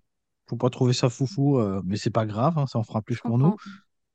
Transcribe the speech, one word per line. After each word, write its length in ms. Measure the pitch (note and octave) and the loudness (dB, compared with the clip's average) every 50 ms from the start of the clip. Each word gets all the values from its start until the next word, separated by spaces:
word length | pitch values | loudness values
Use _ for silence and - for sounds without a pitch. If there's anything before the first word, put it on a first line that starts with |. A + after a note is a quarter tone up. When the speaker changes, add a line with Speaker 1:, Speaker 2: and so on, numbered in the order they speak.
| - _ _ _ _ _ _ _ _ _ | -4 _ _ _ _ _ _ _ _ _
Speaker 1:
qui 60 | A#2+ | -6
ont 40 | A#2 | -2
pas 120 | - B2+ | -2 -2
trouvé 220 | - - C3+ B2 B2 | 0 2 2 2 2
ça 160 | - - B2+ | 2 2 0
foufou, 480 | - - C3+ B2+ - - C#3 C#3+ C#3+ B2+ | 0 0 -4 -4 -2 0 2 2 4 2
euh, 240 | A2 G2 F#2+ G2 F2+ | 2 2 0 -2 -2
mais 100 | F2+ G2+ G#2 | -2 -4 -2
c'est 120 | - A#2+ | -2 -2
pas 160 | G#2 A#2 A2 | 0 0 -2
grave, 320 | G#2+ G2+ G#2+ B2 D#3 E3+ D#3 | -2 -2 0 0 0 2 0
hein, 80 | C#3 C3 | -2 -2
ça 100 | - B2 | -2 -4
en 60 | A2+ | -4
fera 180 | - - A2 G#2+ | -2 -4 -6 -4
plus 160 | - B2 - | -4 -6 -6
Speaker 2:
Je 40 | - | -4
Speaker 1:
pour 160 | - A2+ A#2+ | -2 2 4
nous. 140 | C3+ E3 G#3+ | 4 4 2
Speaker 2:
comprends. 180 | - - G3+ G3 - _ _ _ _ _ _ _ | 0 -6 -14 -18 -20 _ _ _ _ _ _ _